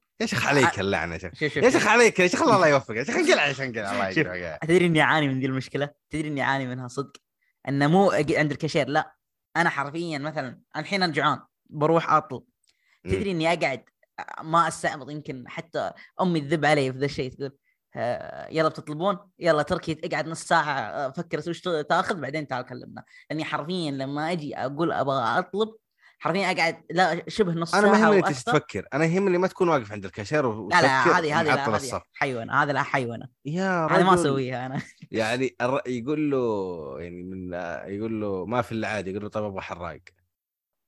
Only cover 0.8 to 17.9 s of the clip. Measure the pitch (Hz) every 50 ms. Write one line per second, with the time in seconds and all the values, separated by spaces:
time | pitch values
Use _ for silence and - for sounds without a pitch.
0.8 | 95 98 98 82 80 85 82 82 92 82 - - 156 143 - 147 170 254 262 311
1.8 | - 208 220 240 240 - - - 180 175 - - 330 294 220 190 175 156 143 135
2.8 | - - 110 113 135 220 247 349 339 302 349 214 151 143 139 135 135 131 110 113
3.8 | 104 98 - - 98 95 95 160 147 - 90 90 87 82 78 - - 156 170 185
4.8 | 175 175 165 156 147 123 143 156 147 139 131 131 131 131 131 131 120 - - 139
5.8 | 143 143 - _ _ _ - 156 151 151 147 135 123 123 139 135 131 123 123 127
6.8 | 127 123 123 139 135 - - - _ _ _ _ _ _ _ _ - 135 139 139
7.8 | 143 147 165 190 202 185 92 127 151 156 160 139 151 147 143 - - 147 - 160
8.8 | 135 123 143 156 - - - _ _ _ _ _ _ _ - 156 170 165 - 143
9.8 | 139 143 143 165 175 170 156 139 139 156 147 156 135 123 113 - _ _ - 151
10.8 | 151 - 196 190 185 175 139 151 147 151 139 - - _ _ _ _ _ - 151
11.8 | 147 151 165 165 160 - 151 151 - - 131 117 - _ _ _ _ _ _ _
12.8 | _ _ _ _ - 180 190 190 208 202 185 160 160 165 175 165 170 147 131 -
13.8 | - _ _ _ _ _ _ - - - 50 - - 160 160 170 165 - - -
14.8 | - 160 120 151 127 139 147 151 143 - 139 127 120 - - 170 165 _ - 147
15.8 | 107 90 - - - - _ - 185 180 170 160 143 139 165 160 143 147 151 147
16.8 | 135 131 127 127 139 139 143 - 135 127 - - 139 135 - _ _ _ _ _
17.8 | _ _